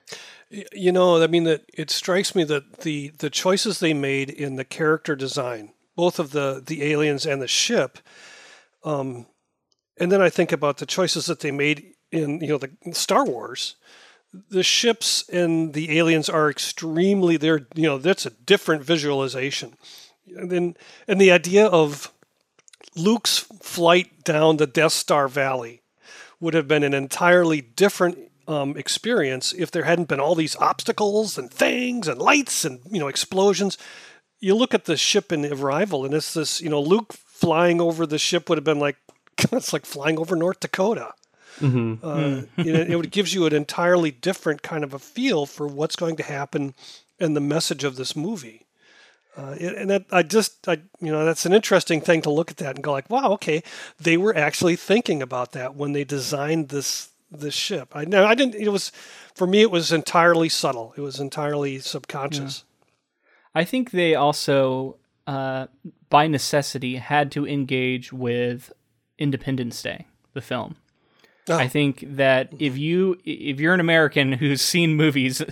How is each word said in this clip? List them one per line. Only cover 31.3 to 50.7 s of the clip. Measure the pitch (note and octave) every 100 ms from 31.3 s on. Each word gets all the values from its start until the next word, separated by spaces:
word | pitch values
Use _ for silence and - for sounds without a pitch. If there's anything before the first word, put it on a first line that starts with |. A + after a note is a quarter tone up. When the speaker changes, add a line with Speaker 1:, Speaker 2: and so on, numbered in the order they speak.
| -
Speaker 1:
and | F#3
things | - C4 B3 B3 B3 E3
and | B2
lights | F#3+ D4 C4 -
and, | D#3+ B2+ B2+
you | G3+
know, | C#3+
explosions. | C3+ - F#3+ G3 F3+ G3 - - - - - _ _
You | F#3+
look | G#3+ B3+
at | G#3+ -
the | D3
ship | - G#3 -
in | E3
Arrival, | D3 C#3+ C#3 C#3+ G3+ D3+ C3+
and |
it's | D3+ -
this, | E3 D3 -
you | E3
know, | D3
Luke | C#3+ G3+ G#3+
flying | - _ - E3+ D#3+ F3 E3+
over | E3+ E3 E3
the | D3+
ship | - F3 -
would | D#3+
have |
been | D3 D3
like, | C#3+ C#3 _ _ _ -
<laughs> | -
it's | B3 -
like | D3+ -
flying | D3 D3 D#3+
over | D#3+ F3
North | E3+ F#3+
Dakota. | - - F#3+ G3+ A#2+ - _ _ - -
Speaker 2:
Mm-hmm. | D3 B2 A2+ A2+
Speaker 1:
Uh, | D#3+ D3
Speaker 3:
Mm. | D3 C3+ A#2+ -
Speaker 1:
you | D#3+
know, | D#3+
it | E3+ E3+
would, | D#3+
gives | G3+ F3+
you | F#3 D#3+
an |
entirely | D3+ D3 - F3 F3+ D#3+
different | B2+ F3 F#3+ E3+ D3
kind | - D#3+
of | D3
a | C3+
feel | - - C4 F3+ C#3+
for | - D3
what's | C#3+ D#3 -
going | E3+ D#3
to |
happen | - C#3+ C#3+ D#3 C#3 C3+ - - _ _
and | E3 D3
the |
message | C#3+ D3+ D#3 D3+
of | C#3+ C3
this | C3 D#3
movie. | E3 A3 A#2 A2+ _ _ _ _ _ _ _ -
Uh, | C#3 C#3
and, | E3+ F#3+
and | G3
that, | G3 F#3+
I | F#3
just, | E3 G#3+ G3+ -
I, | -